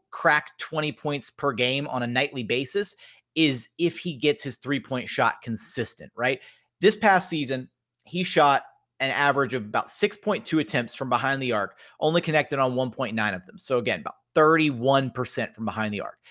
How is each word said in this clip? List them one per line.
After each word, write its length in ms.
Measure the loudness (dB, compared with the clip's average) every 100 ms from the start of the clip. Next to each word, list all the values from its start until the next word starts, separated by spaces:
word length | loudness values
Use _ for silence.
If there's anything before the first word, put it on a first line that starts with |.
| _
crack 460 | 0 4 4 2 -10
twenty 340 | -8 -4 -4
points 380 | -4 -4 -6 -6
per 240 | -4 -2
game 340 | 0 0 0 -2
on 160 | -2
a 40 | -2
nightly 360 | 0 -2 -2
basis 520 | -2 -2 -2 -2 -4 -6 -18 -20 _ 2
is 340 | 2 2 -4 -2
if 200 | -2 -2
he 180 | -8 -2
gets 280 | 0 0
his 140 | -2 -8
three-point 500 | -4 -4 -4 -6 -4
shot 340 | 0 0 0
consistent, 720 | -6 -6 -6 -4 -6 -8 -14 -4
right? 260 | -2 -2 -8 -20 _ 0
This 160 | 2 4
past 320 | 4 4 2
season, 400 | -4 -2 -4 -8 _ _ _
he 200 | _ -4
shot 400 | 0 4 6 4 0 _ _ -6
an 100 | -2
average 440 | 2 2 2 0
of 100 | -2
about 260 | -2 -2 -2
six 280 | -2 -2 -2
point 280 | -4 -4 -2
two 140 | -2
attempts 340 | 0 -2 -4
from 160 | -6 -2
behind 320 | 0 0 -2
the 120 | 0
arc, 240 | 0 -2 -8 -20 -2
only 220 | 0 2
connected 380 | 2 2 2 2
on 160 | 0 0
one 160 | -2
point 240 | -4 -4 -2
nine 180 | -2
of 120 | -2 -8
them. 120 | -12
So 200 | -2 0
again, 240 | 0 -2
about 140 | -4 -12 _ 4
thirty-one 760 | 6 6 2 0 2 2 2
percent 440 | -4 -4 -4 -6 -6
from 100 | -6
behind 280 | -2 -2
the 80 | -4
arc. 180 | -8 -12 -20